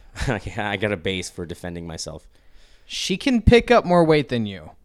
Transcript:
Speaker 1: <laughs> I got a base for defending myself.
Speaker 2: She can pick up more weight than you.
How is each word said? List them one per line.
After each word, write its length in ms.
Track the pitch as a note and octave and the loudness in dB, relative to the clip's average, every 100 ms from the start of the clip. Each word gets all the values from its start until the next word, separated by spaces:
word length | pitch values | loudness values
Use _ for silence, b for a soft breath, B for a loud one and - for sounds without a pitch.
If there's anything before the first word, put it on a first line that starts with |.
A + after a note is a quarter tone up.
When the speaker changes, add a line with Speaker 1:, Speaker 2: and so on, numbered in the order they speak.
Speaker 1:
<laughs> 240 | B - - | B -6 -2
I 500 | G#2+ - F2 G#2 G2+ | -2 -4 -6 -4 -2
got 140 | G#2 | -2
a 60 | G2 | -2
base 320 | F2+ F#2+ F2 | -4 -4 -6
for 140 | - E2+ | -10 -10
defending 420 | E2+ F2+ E2+ E2+ | -10 -10 -10 -10
myself. 400 | D#2+ - D#2 - b b b b b b | -10 -12 -14 -16 b b b b b b
Speaker 2:
She 320 | - - F#3+ | -6 -4 -2
can 240 | - A#3+ | 2 2
pick 280 | - A#3 A#3 | 4 4 6
up 140 | A#3+ B3+ | 4 6
more 180 | F3 | 4
weight 260 | D#3+ D3+ C#3 | 6 4 2
than 160 | B2 G#2+ | -2 -4
you. 260 | F#2+ D#2 - | -8 -14 -20